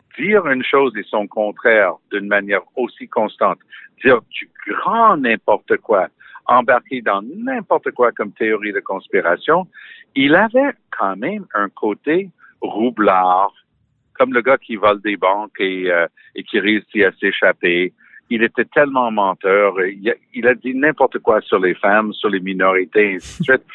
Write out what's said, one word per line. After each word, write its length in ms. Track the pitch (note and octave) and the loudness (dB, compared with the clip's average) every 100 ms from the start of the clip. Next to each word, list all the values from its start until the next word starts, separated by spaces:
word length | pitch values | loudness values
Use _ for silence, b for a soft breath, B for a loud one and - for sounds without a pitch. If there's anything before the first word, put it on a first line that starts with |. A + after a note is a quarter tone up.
| _ - | _ -8
dire 260 | F3 G#3+ D#3+ | 0 2 2
une 160 | C3 | -4
chose 280 | A#2+ C#3 C3+ G#2 | 0 2 2 -2
et 80 | - | -6
son 160 | G#2+ | -4
contraire 680 | G#2 A2 G#2 - A#2+ A2 F#2+ D#2+ - | -4 -4 -4 0 2 4 2 -2 -8
d'une 160 | G#2 G2+ | -8 -2
manière 340 | G#2 G2+ G2 - | -2 -2 -4 -4
aussi 320 | - A#2 - B2+ | -8 -8 -8 -6
constante, 520 | B2 G#2 - G#2 E2+ _ B B - | -4 -4 -2 -2 -2 _ B B -2
dire 160 | C3 A#2 _ | 2 2 _
du 200 | - - - - | -16 -16 -16 -10
grand 480 | - F3 A3+ A3 E3 | -6 -2 2 4 2
n'importe 600 | B2 A2 - G#2 - G#2+ | 0 -2 0 -2 0 -4
quoi, 320 | - G2+ F2 _ B B - | 0 0 0 _ B B 0
embarquer 540 | B2 A#2+ B2 - C3 | 2 4 0 0 -6
dans 200 | A2+ G2 | -2 -4
n'importe 680 | A2+ G3 B3 B3+ F#3 D#3+ C3+ | -4 -10 -8 -6 -2 -2 -2
quoi 200 | A#2+ A#2+ | 0 0
comme 220 | A2 G#2 | 0 -8
théorie 400 | - A2+ G#2+ G#2 | -4 -2 -2 -4
de 80 | G2 | -6
conspiration, 840 | - F#2+ - G2 E2+ F2 - E3+ F3+ B B B B | -6 -10 -4 -2 0 -2 0 0 -2 B B B B
il 200 | C3+ C#3 | -2 2
avait 360 | E3+ A3 B3 C#4+ - - - | 4 4 2 0 -4 -14 -4
quand 180 | G2 | -4
même 300 | F#2+ C#3+ G#3 F3+ | -4 -8 -8 -6
un 160 | G#2 G2+ | -4 -4
côté 600 | - A2 G#2 C#3+ F3 G3 _ b b - G2+ | -4 -6 -4 -2 -2 -4 _ b b -8 -4
roublard, 760 | A#2+ A2 G2+ F#2 F#2 F#2 G2 _ _ _ _ _ _ - | -4 2 2 4 4 2 0 _ _ _ _ _ _ -2
comme 160 | C3 | 0
le 80 | B2 | 2
gars 160 | B2+ C3+ | 2 0
qui 180 | - | -2
vole 260 | G#2+ G#2 G#2 | 0 0 0
des 160 | G#2 G2 | -2 0
banques 420 | F#2 G2+ G2 - | 0 0 -4 -4
et, 300 | F#2+ F#2 F2+ | -4 -2 -2
euh, 160 | E2+ E2 b b | 0 -2 b b
et 80 | - | -16
qui 160 | - G#2+ | -4 -2
réussit 440 | G2 G#2+ - G#2+ | 0 -2 -2 0
à 80 | F#2+ - | 0 0
s'échapper. 760 | G2+ - G2 E2+ F2+ F2 F2+ _ b b - | -4 2 0 2 0 0 -2 _ b b -6
Il 120 | A#2 | -2
était 220 | A2+ - | -2 -2
tellement 460 | G#2+ D#3 C#3+ C3+ A#2+ | -2 0 0 0 -2
menteur. 640 | G#2+ G2 F2+ G2 G2+ G2+ F#2 | 0 -2 0 0 2 2 0
Il 240 | F#2+ G2+ G2 | -4 -4 -6
a, 40 | - _ | -6 _
il 140 | B2 A#2+ | -2 0
a 80 | |
dit 180 | A#2+ B2+ | 0 -4
n'importe 460 | C3 D3+ D3 C3 - | -2 -2 0 -2 0
quoi 220 | - G#2+ | 0 0
sur 180 | - G2+ | 0 0
les 160 | F#2 | 0
femmes, 360 | E2 G2+ G#2+ G#2+ | 0 0 2 0
sur 160 | - G#2+ | -4 -4
les 100 | G2 | -4
minorités, 720 | F#2 F#2 F#2+ F#2+ F#2 G#2+ G#2 | -4 0 2 2 0 2 0
et 40 | |
ainsi 240 | F#2 - - | -2 -10 -6
de 40 | |
suite. 180 | D3+ C3 _ | 0 0 _